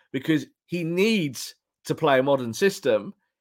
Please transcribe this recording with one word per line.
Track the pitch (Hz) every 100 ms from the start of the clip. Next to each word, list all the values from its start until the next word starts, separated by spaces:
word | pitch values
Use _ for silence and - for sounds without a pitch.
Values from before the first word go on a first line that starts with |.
| _
because | 131 - 156 - _ -
he | 175
needs | 165 175 220 220 147 117 - - _ _ -
to | 147
play | 156 135
a |
modern | 139 135 120
system. | 110 196 190 131 107 98 - _ _